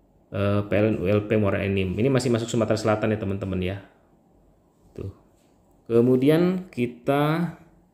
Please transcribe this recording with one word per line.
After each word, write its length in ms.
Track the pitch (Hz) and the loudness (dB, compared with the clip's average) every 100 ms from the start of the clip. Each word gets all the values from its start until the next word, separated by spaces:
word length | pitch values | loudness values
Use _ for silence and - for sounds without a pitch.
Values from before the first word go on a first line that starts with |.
| _ _ _ | _ _ _
eh, 300 | 104 101 104 | -4 0 0
P 80 | 104 | 0
L 240 | 101 110 104 | 0 2 0
N 20 | |
U 80 | 90 | 0
L 160 | 104 104 | 0 0
P 80 | 110 | 0
Muara 240 | 101 98 | 0 0
Enim. 320 | 98 98 95 | -2 -2 -2
Ini 160 | 90 131 | 0 0
masih 240 | 131 127 | 0 0
masuk 160 | 117 117 | -2 0
Sumatera 320 | 120 107 107 | -2 0 0
Selatan 320 | 113 107 110 | 0 0 0
ya 80 | 104 | -2
teman-teman 400 | 98 98 98 92 | -2 -6 -4 -4
ya. 180 | 92 101 - _ _ _ _ _ _ _ _ _ _ - | -4 -6 -12 _ _ _ _ _ _ _ _ _ _ -14
Tuh. 160 | 98 - _ _ _ _ _ _ - | -14 -14 _ _ _ _ _ _ 0
Kemudian 800 | 117 123 127 135 160 180 185 185 | 4 4 4 4 4 2 0 -6
kita 840 | - 120 - - 143 147 165 165 - - _ _ | -6 -6 -4 -2 0 0 0 -4 -8 -20 _ _